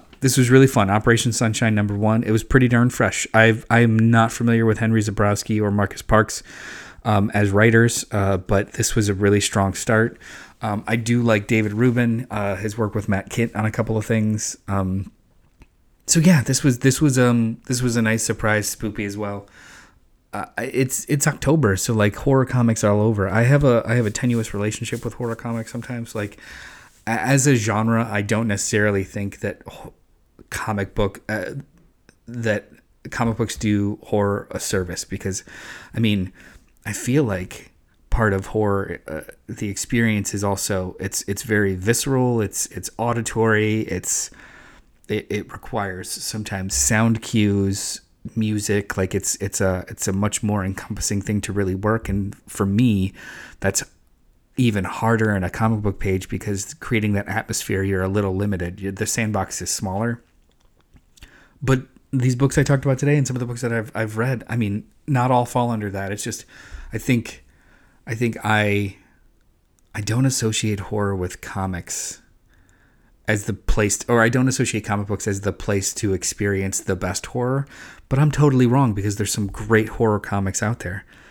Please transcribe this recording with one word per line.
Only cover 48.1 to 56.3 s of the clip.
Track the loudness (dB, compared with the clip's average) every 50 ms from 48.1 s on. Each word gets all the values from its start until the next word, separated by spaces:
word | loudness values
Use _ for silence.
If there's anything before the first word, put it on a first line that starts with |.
| _ _ _ -8 -4
music, | -2 -2 0 0 -2 0 0 0 0 0 -2 -2 -2
like, | -2 0 0
it's, | -2 -2 -2 -4 -4
it's | -6 -6 -2 0
a, | 0 0 0 0 -4 -8
it's | -10 -6 -4 -2
a | -2
much | 0 0 -2 -2 -2 -2
more | 0 0 0 -2
encompassing | -2 -4 -6 -8 -10 -8 -6 -4 -2 -2 -2
thing | -2 -2 -2 -2
to | -2 -2
really | -2 -2 0 0 -2
work. | 0 0 0 0 0 -2 -2
And | -2 -2 -2 -4 -8 -12 _ -18
for | -4 -2 0
me, | 2 2 4 4 4 4 2 0 -2 -4 -8 -18 -20 -18 -18 -20 -20 -18 -4
that's | -2 -2 -2 -2 -4 -6 _ _ _ _ _ _ _ _ _ _ _ _ _
even | 0 2 2 2 0 -2
harder | -4 -6 -2 0 2 2 4 4 2 2
in | 2 0
a | -2
comic | -2 0 0 2 2 2
book | 0 -2 -2 -2
page | -2 0 0 -2 -2
because | -4